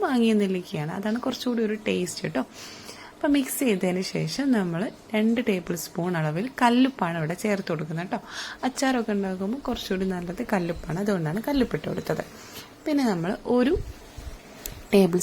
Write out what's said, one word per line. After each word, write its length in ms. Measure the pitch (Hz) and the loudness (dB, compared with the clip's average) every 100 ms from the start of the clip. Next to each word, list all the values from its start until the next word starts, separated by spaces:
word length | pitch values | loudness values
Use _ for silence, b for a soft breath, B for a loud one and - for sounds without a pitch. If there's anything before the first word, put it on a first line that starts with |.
മാങ്ങയും 340 | 381 254 226 214 | 2 4 4 4
നെല്ലിക്കയാണ്, 500 | 202 185 180 165 151 190 | 4 0 -4 -4 -4 -4
അതാണ് 220 | 208 233 | -2 -2
കുറച്ചുകൂടി 380 | 262 247 254 233 220 | -2 -4 -2 0 0
ഒരു 80 | 214 214 | 0 0
ടേസ്റ്റ് 420 | 185 180 - 160 | 0 -2 -4 -4
ട്ടോ. 80 | 202 247 B B B B B B | -2 -4 B B B B B B
അപ്പം 180 | - 311 285 | -2 2 2
മിക്സ് 240 | 262 - 262 | 2 0 2
ചെയ്തതിന് 360 | 190 185 180 190 | 2 2 0 -2
ശേഷം 320 | 170 160 202 277 233 | -2 -2 0 2 4
നമ്മൾ 240 | 180 165 247 - - | 2 0 -4 -6 -4
രണ്ട് 260 | 214 220 233 247 | 0 2 2 2
ടേബിൾ 280 | 185 170 175 - | 0 -2 -6 -6
സ്പൂൺ 260 | - 175 175 | -4 -2 0
അളവിൽ 260 | 156 160 254 - | 0 0 -4 2
കല്ലുപ്പാണ് 560 | 240 240 262 - 170 170 | 4 6 4 2 -2 0
ഇവിടെ 140 | 156 180 | -2 -2
ചേർത്ത് 260 | 214 196 190 | 0 0 0
കൊടുക്കുന്നത് 380 | 160 156 165 185 | -4 -4 -6 -4
ട്ടോ. 60 | 240 B B B B 254 | -6 B B B B -4
അച്ചാറൊക്കെ 460 | - 269 254 226 202 | 0 2 2 2 0
ഉണ്ടാക്കുമ്പോൾ 440 | 196 185 196 269 277 | 0 -2 -2 -4 -4
കുറച്ചുകൂടി 400 | 240 - 190 190 | -4 -2 0 0
നല്ലത് 300 | 180 175 180 233 | -2 -4 -6 -2
കല്ലുപ്പാണ്, 440 | 202 170 165 - 160 | 0 0 -4 -4 -2
അതുകൊണ്ടാണ് 380 | 208 190 156 180 226 | 0 0 0 -2 0
കല്ലുപ്പിട്ട് 380 | 285 233 156 - | 2 2 0 -4
കൊടുത്തത്. 340 | - - 160 - B B B B - - | -4 -2 -2 -4 B B B B -10 -2
പിന്നെ 180 | 285 247 | 2 2
നമ്മൾ 200 | 175 165 233 - 247 | 2 0 -2 2 4
ഒരു 180 | 247 381 - - - - - - B B B B - | 4 2 -2 -12 -16 -16 -14 -14 B B B B 4
ടേബിൾ 260 | 202 185 180 | 6 8 4